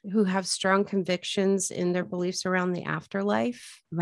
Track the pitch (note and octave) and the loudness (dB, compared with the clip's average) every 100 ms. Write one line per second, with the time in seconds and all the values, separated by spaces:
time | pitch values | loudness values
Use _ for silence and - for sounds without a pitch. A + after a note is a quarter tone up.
0 | G#3 G#3+ F#3+ F#3+ F#3 - F#3+ G3 G3+ G3 | -2 2 2 2 0 0 4 4 4 0
1 | F3+ F3+ - - G3 G3 - - F3+ F3+ | 0 -2 -2 0 2 2 0 -2 0 0
2 | F3+ F3+ F3+ F#3 F#3 F#3 F3+ F3 - D#3 | -2 -2 -2 -2 0 0 0 -2 -4 -6
3 | - G3 G3+ G#3+ A#3+ A#3+ - - - E3 | -4 -4 0 2 0 -4 -12 -20 -8 0